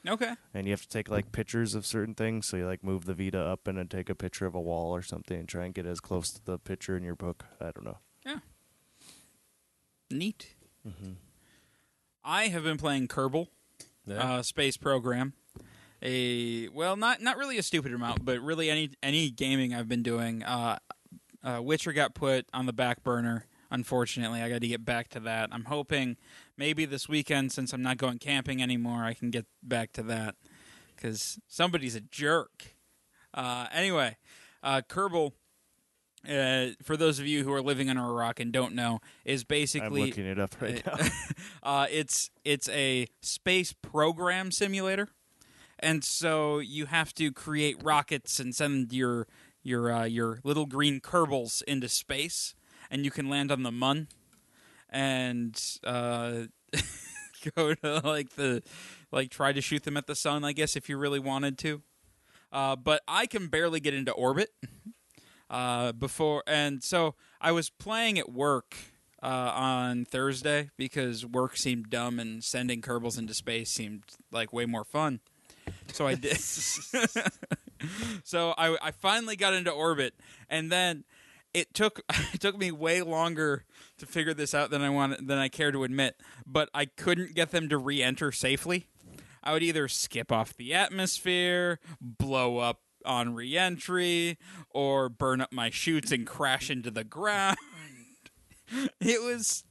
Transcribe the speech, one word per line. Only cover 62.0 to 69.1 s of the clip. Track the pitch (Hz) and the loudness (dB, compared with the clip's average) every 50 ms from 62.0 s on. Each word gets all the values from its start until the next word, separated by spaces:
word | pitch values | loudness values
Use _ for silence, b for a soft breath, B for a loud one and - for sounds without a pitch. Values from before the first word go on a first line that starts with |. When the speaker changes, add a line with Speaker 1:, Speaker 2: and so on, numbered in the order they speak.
| _ _ _ b b b b b b b | _ _ _ b b b b b b b
Speaker 1:
Uh, | 131 139 135 135 135 | -2 0 0 0 0
but | 131 123 151 151 151 - | 2 2 4 4 4 2
I | - 160 202 247 | 2 2 2 2
can | 247 - 208 180 156 | 2 0 -4 -2 0
barely | 160 156 170 170 160 160 | 2 4 4 4 2 2
get | 143 147 139 | 0 0 0
into | 135 131 127 - | 0 0 -2 0
orbit. | - 123 127 139 170 214 - _ _ - - - - - 214 - _ _ _ B B B B B B B B | 2 2 2 4 2 2 0 _ _ -14 -14 -14 -16 -18 -18 -18 _ _ _ B B B B B B B B
Uh, | - 123 127 123 123 120 123 120 | -4 -2 0 2 2 2 2 0
before, | 117 117 135 131 - - 156 151 147 147 - | 0 -2 -4 -4 0 2 2 2 2 2 2
and | - 151 147 147 143 143 127 - | 2 2 4 4 2 0 -4 -2
so | - 185 170 165 156 - _ b b b b | 2 2 4 4 2 0 _ b b b b
I | b 165 | b 4
was | 170 170 156 - | 4 4 2 -2
playing | - - - 208 220 226 233 220 202 170 | -6 -10 -6 -2 0 2 2 2 2 2
at | - - | 0 -2
work, | 123 127 143 147 139 123 - - - - - B B B B B | 0 2 4 4 4 2 0 -4 -12 -16 -18 B B B B B